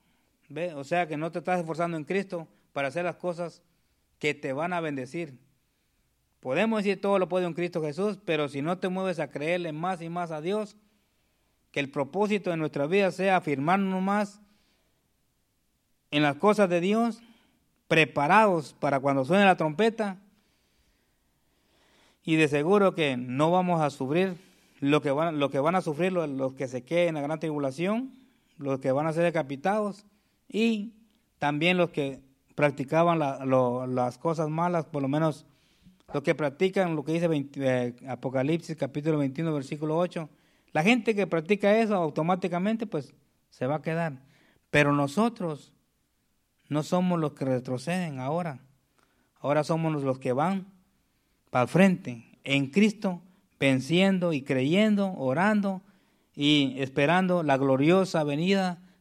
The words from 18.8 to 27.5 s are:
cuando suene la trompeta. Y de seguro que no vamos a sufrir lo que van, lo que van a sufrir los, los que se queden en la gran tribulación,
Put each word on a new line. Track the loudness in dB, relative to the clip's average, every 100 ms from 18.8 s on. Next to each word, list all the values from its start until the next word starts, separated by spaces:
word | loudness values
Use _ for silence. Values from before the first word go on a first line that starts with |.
| 0 0
cuando | 2 0 2
suene | 4
la | 6 4
trompeta. | 0 0 0 0 -6 -6 _ _ _ _ _ _ _ _ _ _ _ _ _ _ _ _ _ _ _ _
Y | 0 2
de | 4
seguro | 2 4 4 4 2
que | 0 -2
no | -4 0 2
vamos | 2 2 0
a | 0
sufrir | -2 -2 0 0 -4 -16 _ _ _
lo | 0 2
que | 2
van, | 0 -2 0
lo | -2
que | 0
van | 0 0
a |
sufrir | -2 -2 -2
los, | -2 -4
los | -4 -6
que | -6 -8
se | -8 -4
queden | 0 0
en | 0
la |
gran | -4 -4
tribulación, | -4